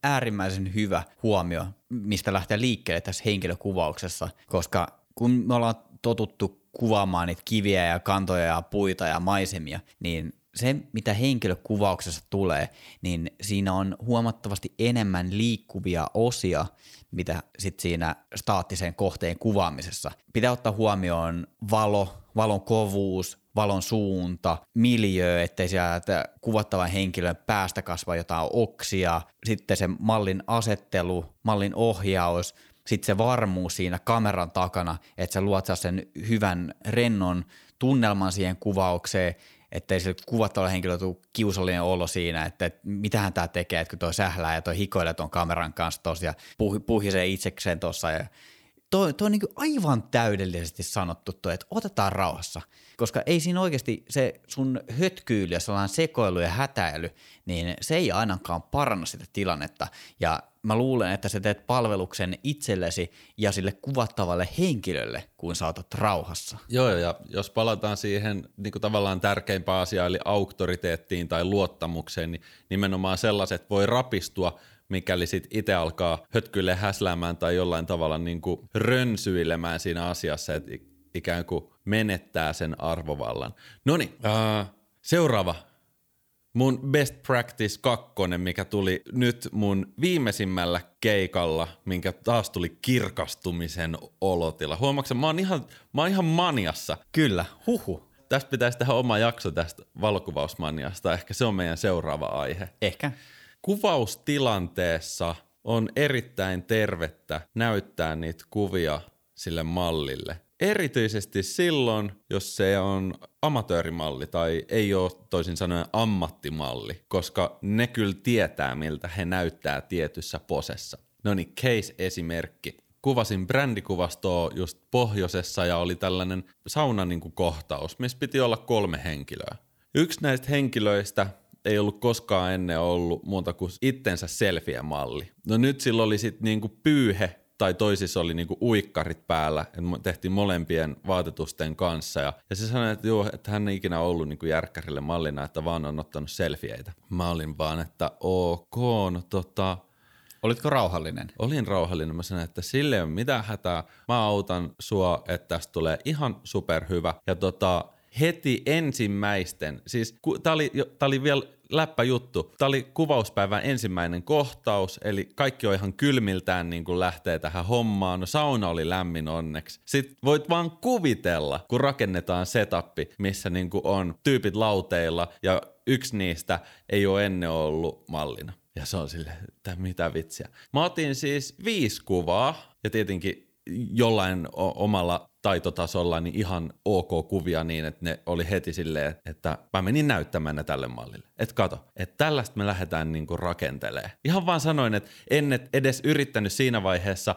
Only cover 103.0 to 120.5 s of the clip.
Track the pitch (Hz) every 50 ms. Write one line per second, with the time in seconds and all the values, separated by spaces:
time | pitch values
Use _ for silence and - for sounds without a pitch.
103 | - 143 123 - - - - - - - - _ - 190 202 202 208 208 170 139
104 | 117 104 - - - - 147 143 135 120 110 95 90 85 - - 90 85 82 82
105 | - - - - 90 85 82 - - _ _ _ - 117 117 113 110 - - -
106 | 147 143 131 120 110 - - - 95 95 92 90 87 - 113 110 107 98 95 85
107 | 82 78 - _ _ - 78 76 - _ - 113 117 117 110 98 - - - -
108 | 82 80 80 80 82 80 82 - - - - 107 101 95 90 92 82 78 76 73
109 | - - _ _ _ _ _ - - 90 82 82 80 80 85 90 90 85 82 78
110 | 73 67 65 - - - 85 87 _ _ _ - - 196 214 202 175 135 - 131
111 | 113 110 107 107 98 - - 98 95 - - - 180 175 160 143 127 117 110 107
112 | 104 101 95 - _ - 98 98 - - - - 101 95 98 98 92 98 98 95
113 | 95 92 - - - - _ - - 156 147 123 107 - 92 85 82 80 82 85
114 | 78 78 69 65 80 80 - 85 82 82 82 80 - - - 113 107 101 98 95
115 | 92 90 - - - - - 90 80 90 87 78 95 87 87 85 82 - - 110
116 | 113 113 104 92 85 80 - - - 71 80 78 73 65 60 62 52 55 80 -
117 | _ - - 92 85 - - - 90 - - - - 101 104 110 120 120 - 113
118 | 107 101 92 - - 123 120 113 90 76 - - 71 65 64 73 78 78 76 71
119 | - 87 85 95 90 87 90 92 87 85 - - - 76 71 69 - - 92 85
120 | 80 76 - 85 80 - - 80 - -